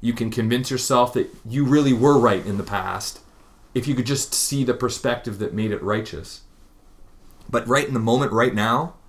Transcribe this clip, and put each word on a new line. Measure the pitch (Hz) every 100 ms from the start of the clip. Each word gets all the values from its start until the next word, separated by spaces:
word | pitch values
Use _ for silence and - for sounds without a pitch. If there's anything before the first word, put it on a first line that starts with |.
You | 113
can | 117 113
convince | 113 110 120 131
yourself | 127 - 127 123
that | 123 - -
you | - 123
really | 139 147 143
were | 120 131 143
right | 117 95
in | 92 98
the |
past | - 101 92 95 - - - _ - _ -
if | 131 127
you |
could | 127 117
just | 135 -
see | - - 139
the | 127
perspective | 120 123 - 131 120 - 101
that | 104
made | 104 107
it | 104
righteous. | 92 107 107 76 - - - _ - _ - - - - - - -
But | 120 117
right | 135 147
in |
the | 131
moment, | 110 123 139
right | 110 123
now | 104 107 120 165 -